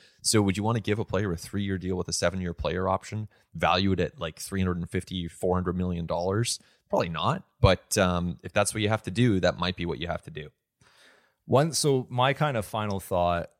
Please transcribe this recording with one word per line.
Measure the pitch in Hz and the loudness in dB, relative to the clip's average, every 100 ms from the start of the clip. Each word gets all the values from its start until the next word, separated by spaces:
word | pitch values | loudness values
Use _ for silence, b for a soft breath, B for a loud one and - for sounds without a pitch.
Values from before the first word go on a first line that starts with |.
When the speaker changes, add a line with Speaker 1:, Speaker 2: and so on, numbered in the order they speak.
| b b | b b
Speaker 1:
So | - 110 | 2 4
would | 98 98 | 4 2
you | |
wanna | 107 117 | 0 0
give | 104 104 | 0 -2
a | |
player | - 95 104 | 0 0 0
a | 85 | -4
three-year | - 101 98 95 | -4 -4 -2 -2
deal | 90 90 | -2 -4
with | - | -2
a | |
seven-year | - 87 92 90 | 0 0 0 -6
player | - 76 90 92 | -4 -4 -2 0
option, | 98 - 107 107 b b | -2 -2 -10 -10 b b
valued | 82 80 92 98 90 | 0 2 4 4 2
at, | 85 - | 0 -4
like, | 82 - | -10 -8
three | - 98 | -8 -2
hundred | 92 87 | 0 -2
and | 85 | -4
fifty, | 92 - 92 85 | -6 -4 -6 -8
four | - 92 | -4 0
hundred | 92 90 90 | 0 0 -2
million | 90 87 82 | -2 -4 -4
dollars? | 82 92 101 120 - b b b | -2 0 0 -2 -6 b b b
Probably | - 87 | -2 -2
not. | 80 110 185 - - | 0 0 -2 -6 2
But, | 98 92 - 107 | 4 4 2 2
um, | 92 87 87 - | 2 2 -2 -6
if | - | -4
that's | 104 101 | 0 0
what | 110 | 0
you | 104 | 0
have | 110 | 0
to | - | -2
do, | 95 123 95 | 2 4 4
that | 87 - | 2 0
might | 87 92 | -2 -2
be | 85 | -4
what | 65 | -4
you | 85 | -6
have | 80 | -6
to | - | -8
do. | 78 73 _ _ _ b b b b b b | -14 -14 _ _ _ b b b b b b
Speaker 2:
One, | - 120 160 | 0 2 2
so | 127 151 131 - | 0 2 2 0
my | 123 131 | 0 2
kind | 139 151 117 | 2 0 -2
of | |
final | - 110 107 98 | -4 -4 -2 -4
thought | - 90 87 87 - | -2 2 2 0 -4